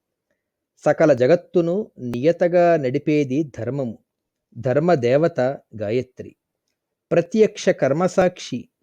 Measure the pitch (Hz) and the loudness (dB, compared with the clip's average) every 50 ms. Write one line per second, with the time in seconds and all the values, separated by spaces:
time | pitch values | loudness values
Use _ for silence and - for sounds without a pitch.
0 | _ _ _ _ _ _ _ _ _ _ _ _ _ _ _ _ - 151 147 - | _ _ _ _ _ _ _ _ _ _ _ _ _ _ _ _ -2 -2 2 2
1 | 165 156 139 113 123 131 165 175 - _ - 185 165 170 175 208 226 - _ - | 4 2 4 2 4 2 2 0 0 _ -2 0 0 0 -2 -4 -6 -10 _ -14
2 | 123 123 120 120 127 160 170 170 185 175 170 175 170 170 165 160 139 127 131 143 | -10 -10 -8 -2 0 0 0 0 0 0 2 2 4 4 2 2 0 -2 -4 -4
3 | - 160 151 151 147 127 127 147 160 135 - - 110 113 135 143 131 117 107 - | -2 0 0 0 0 0 -2 -4 -4 -6 -8 -10 -10 -8 -6 -6 -8 -8 -10 -14
4 | _ _ _ _ _ _ _ _ _ _ _ 120 110 127 123 147 160 180 175 143 | _ _ _ _ _ _ _ _ _ _ _ -6 -4 -2 0 0 2 2 0 2
5 | 117 120 127 147 160 165 - - 123 131 139 - - _ - 101 104 101 113 131 | 2 2 2 2 2 0 0 0 -2 -2 -2 -6 -12 _ -12 -8 -6 -4 -4 -4
6 | 123 - _ - 98 - - _ _ _ _ _ _ _ _ _ _ _ _ _ | -4 -6 _ -18 -18 -18 -18 _ _ _ _ _ _ _ _ _ _ _ _ _
7 | _ _ 156 170 165 - - 220 214 202 208 - - 196 180 - 151 131 139 160 | _ _ 0 0 0 0 2 2 2 2 0 -2 -2 -2 0 0 0 0 0 0
8 | 185 180 - 190 185 180 180 - - - 131 117 - - _ _ | -2 0 0 2 0 0 -2 -4 -12 -10 -10 -10 -12 -14 _ _